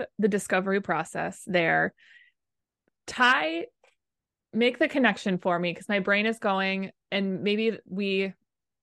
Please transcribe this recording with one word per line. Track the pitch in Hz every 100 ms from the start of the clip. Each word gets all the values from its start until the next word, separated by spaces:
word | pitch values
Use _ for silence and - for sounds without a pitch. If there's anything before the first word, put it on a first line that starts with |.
| - -
the | 208
discovery | 196 - 185 196 196
process | 196 160 160 165 156 - -
there. | 180 165 160 175 - - - _ _ _ _ _ _ _ _ -
Tie, | - 247 277 320 330 480 _ _ _ _ _ _ _ _
make | 220 240 247
the | 311
connection | 294 233 196 208 180
for | 190 170
me, | 175
'cause | 165 -
my | 202
brain | 190 202 214
is | 220
going, | 208 190 190 190 190 - _
and | 196 196 180
maybe | 190 208 226 202 -
we, | 185 196 190 190 - _ _ _ _